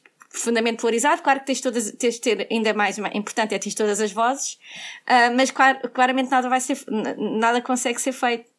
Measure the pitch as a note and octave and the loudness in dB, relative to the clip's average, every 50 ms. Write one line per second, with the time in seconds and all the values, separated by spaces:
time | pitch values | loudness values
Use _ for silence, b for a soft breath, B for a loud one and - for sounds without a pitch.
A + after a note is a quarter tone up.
0 | _ - _ _ - _ - - - A#3 A#3 A3+ A3+ A#3 A3+ A3+ - A3+ A3 A#3 | _ -20 _ _ -20 _ -10 -6 -2 0 0 2 2 0 -2 0 0 0 0 2
1 | A#3 D4 D#4 - - C#4+ C4+ C4+ C4+ - C4 - - C4 G#3+ B3 G#3+ G#3+ - - | 2 2 0 2 2 0 0 0 0 -4 -4 -2 -2 -2 -2 -2 -4 -4 -6 -2
2 | - A#3 A#3 - - B3 G#3+ G3 - - A3 A#3 G#3+ A3 G#3 G#3 G#3 G3 G#3 G#3+ | -2 -2 -2 0 0 0 0 0 -2 -4 -2 0 0 0 2 2 0 0 -2 -4
3 | G3 F#3 - G#3+ G#3 - - - - - G3+ F#3 - G#3 - - A3 G#3 G3+ G3 | -6 -4 -4 -4 -6 -4 -2 -2 -2 -2 -2 -4 -4 -6 -2 0 0 0 0 0
4 | G#3+ G#3 F#3 G#3+ A3+ A#3+ C#4 C#4 - - - _ B B B B B B B B | -2 -2 0 0 0 0 0 -2 -6 -10 -10 _ B B B B B B B B
5 | B - B3 B3 A#3 A#3+ A#3+ B3+ C4+ C4 - - C4+ C4+ C4 C4 - B3 - - | B 4 6 6 6 6 4 2 2 2 4 4 4 4 4 2 -4 -6 0 2
6 | B3+ B3+ B3+ C4 C4 B3+ C#4 B3+ B3 B3 B3+ B3+ B3 - C#4 - - - G3+ A3 | 2 2 2 0 0 2 2 2 2 2 0 0 0 -2 -4 -6 -4 -4 -4 -2
7 | F#3+ B2+ - - G#3+ G#3 - A3 A3+ A3+ A#3+ B3 A#3+ - B3+ B3 - B3+ A#3+ B3 | -2 -2 -4 -4 -4 -2 0 2 2 2 2 0 0 -2 -2 -2 -2 -2 -4 -2
8 | - C#4 B3+ - - A#3+ A#3 A#3 - _ _ | -4 -4 -4 0 0 0 0 -2 -6 _ _